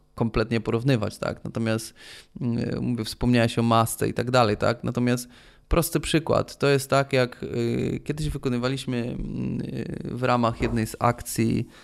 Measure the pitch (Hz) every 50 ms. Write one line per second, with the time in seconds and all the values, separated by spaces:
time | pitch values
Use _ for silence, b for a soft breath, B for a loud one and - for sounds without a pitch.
0 | _ _ _ - 120 110 - 120 110 117 117 110 101 113 117 113 123 139 131 107
1 | 104 104 - - - - - - - - - 113 113 113 110 113 - - B B
2 | B B B B B B - - 135 120 117 123 - - - 120 127 123 120 107
3 | 110 - - - 123 123 123 117 113 117 - 117 117 117 113 113 113 - - -
4 | 104 - - - 117 123 123 127 117 104 104 - 104 107 120 - - 123 123 120
5 | 123 123 123 123 - B B B B B B B _ - - 170 160 - - 151
6 | - - - - 113 - 117 104 104 - - - 143 143 139 135 135 - 135 139
7 | 135 135 135 127 123 123 - - - - - 120 117 117 120 127 131 - - 135
8 | - - 147 151 151 147 143 139 139 131 123 120 123 131 135 131 131 131 123 120
9 | 117 123 120 - - - 123 120 127 127 127 127 - - 135 131 - - - -
10 | - - 120 120 127 123 123 120 113 117 120 - 123 113 117 113 110 - - -
11 | 107 120 120 - - - - - 113 117 123 113 117 B B B